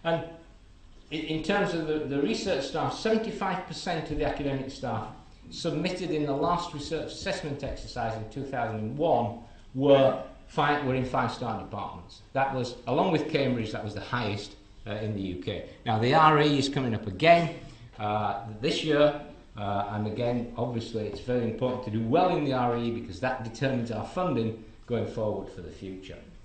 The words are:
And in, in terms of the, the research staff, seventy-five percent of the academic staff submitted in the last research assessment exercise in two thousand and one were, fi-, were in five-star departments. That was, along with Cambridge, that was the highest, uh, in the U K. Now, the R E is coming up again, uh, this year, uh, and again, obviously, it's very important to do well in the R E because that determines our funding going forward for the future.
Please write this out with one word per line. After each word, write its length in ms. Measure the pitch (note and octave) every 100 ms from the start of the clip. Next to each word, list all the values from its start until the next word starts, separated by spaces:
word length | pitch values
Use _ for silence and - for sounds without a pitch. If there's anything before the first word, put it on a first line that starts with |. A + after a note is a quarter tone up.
And 200 | E3 E3 E3 - - - - - - - -
in, 100 | D#3
in 220 | D3+ D#3
terms 300 | - G3 F#3
of 140 | E3 D#3
the, 120 | D#3
the 220 | C3+ C#3
research 440 | G3+ G#3+ G3+ E3+ F3+
staff, 320 | D#3+ C3+ -
seventy-five 720 | A3 A3 A3 - F#3+ F3+ -
percent 420 | - - E3 D3
of 60 | D3
the 80 | C#3+
academic 460 | C#3 C#3 C3+ C3
staff 360 | - B2+ A2 - - - - -
submitted 600 | - E3 D3 F3+ F3+ E3+
in 140 | D3+ D3
the 100 | C#3
last 380 | E3+ F3 -
research 380 | D3 - D#3+ D3
assessment 520 | - G3 F3 D#3 C3
exercise 520 | B2+ - - - A2+ A2
in 120 | A2
two 140 | -
thousand 360 | C#3 B2+ A2+ G#2+
and 180 | A2 C#3
one 420 | D#3+ B2 G#3 - - - - B2+
were, 460 | C#3 C#3 C3 - - - -
fi-, 380 | - D3 D3 C3+
were 100 | C3
in 100 | B2
five-star 540 | C3+ A2+ - A#2+ G#2
departments. 600 | F#2+ G#2 G2 F2+ - - -
That 200 | C3+ A2
was, 220 | B2+ A#2 - -
along 240 | C#3 F#3+
with 180 | D#3+ D3
Cambridge, 420 | C#3+ C3 A#2+ G#2+
that 120 | A2
was 100 | G#2+
the 80 | G2+
highest, 540 | - B2 G#2+ G#2 - - - - A2
uh, 60 | G#2+
in 180 | G#2+
the 80 | G#2
U 200 | G2 F2+
K. 280 | - F#2+ - - -
Now, 140 | A2
the 140 | A#2+
R 280 | D3+ D#3 D3+
E 180 | D3 C#3+
is 100 | C3
coming 240 | C#3+ B2+
up 140 | A2 -
again, 480 | F#2 D#3+ E3+ E3 - - - - -
uh, 420 | G#2+ G#2+ G#2 G2+ A2 G#2+
this 220 | C3+ -
year, 360 | D#3 D3 D3 - - - - -
uh, 280 | G2+ G2+ G#2
and 140 | G#2+ G#2+
again, 480 | G#2+ A#2+ B2 - -
obviously, 520 | B2 A#2 - A2 G#2
it's 120 | -
very 240 | - B2
important 400 | A2+ - B2+ - -
to 60 |
do 100 | A2
well 340 | A2+ D#3 F3+ E3
in 80 | C#3+
the 80 |
R 240 | B2+ B2 A#2+
E 140 | A#2
because 280 | A2+ - F2+
that 220 | B2+ -
determines 480 | A#2 - C#3 A#2+ A2
our 140 | A2 G#2
funding 580 | - F3+ B2 A2 - - - -
going 220 | A#2 A#2
forward 420 | - G#2+ F#2+ -
for 120 | -
the 100 | D#2+
future. 460 | - G2 F#2 - D#2+ - -